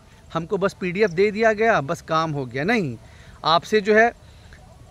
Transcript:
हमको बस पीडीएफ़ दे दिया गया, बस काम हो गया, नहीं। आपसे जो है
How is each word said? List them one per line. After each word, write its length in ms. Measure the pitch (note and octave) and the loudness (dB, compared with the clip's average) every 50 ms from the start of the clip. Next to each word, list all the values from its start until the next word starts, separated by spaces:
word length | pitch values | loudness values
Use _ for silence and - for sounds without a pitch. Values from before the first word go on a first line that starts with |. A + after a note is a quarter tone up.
| - - - - - - | -4 -10 -20 -20 -16 -10
हमको 260 | - E3 E3+ D#3+ G#3+ F3+ | -8 -8 -4 -4 -2 -2
बस 180 | F#3+ F#3+ - - | -2 -2 -2 -4
पीडीएफ़ 300 | F#3+ F3+ E3+ G3 A3 G3 | -6 -6 -2 0 0 0
दे 180 | D#3+ F3 G3+ G#3+ | 2 2 0 0
दिया 220 | F#3+ G#3+ A3+ A3 A3 | 0 0 0 0 2
गया, 260 | G3+ A3 A3+ G#3 D#3+ | 2 2 2 2 0
बस 200 | C#3 C#3+ E3+ - | -2 -4 -6 -8
काम 300 | - - D#3+ D#3+ E3+ D#3+ | -6 -2 -2 -2 0 -2
हो 140 | D3 C#3+ C3+ | -4 -6 -6
गया, 180 | B2 A2+ C3+ D3 | -6 -6 -4 -2
नहीं। 320 | G3 B3 A3+ F3 C3+ A#2 A2 - - - - - - - - - | 0 0 0 -2 -4 -6 -10 -14 -20 -20 -20 -20 -20 -16 -6 0
आपसे 360 | D3+ E3 E3+ - - G#3+ G#3+ | 2 2 2 2 0 0 0
जो 140 | F#3 G#3+ G#3 | 2 4 4
है 160 | A3 A3+ A#3+ - - - - - - - - - - - - - - - - | 4 4 4 2 -4 -12 -20 -20 -20 -20 -20 -20 -20 -20 -20 -20 -20 -10 -2